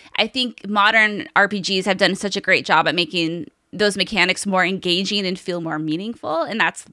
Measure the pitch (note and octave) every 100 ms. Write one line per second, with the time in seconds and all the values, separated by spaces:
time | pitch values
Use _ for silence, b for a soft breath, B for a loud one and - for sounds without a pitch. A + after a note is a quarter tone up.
0 | B B A3+ C4 B3 - G3 G#3 G3+ A3
1 | G#3+ G#3 - - G3 G3+ F3+ F#3+ G3 F#3
2 | F#3 F#3+ G3+ G3 F#3+ D#3+ C3 D#3+ D#3+ E3
3 | E3+ F3+ D#3+ E3+ - - _ F#3 G#3 G3
4 | F#3 G3 F3+ F#3 G3+ F#3 F3 F#3+ F3+ F3
5 | G3 G#3 F#3+ F#3 - F3 D#3+ D#3 D#3 D#3+
6 | G#3+ A#3 - D#4+ D4+ G#3 E3+ - -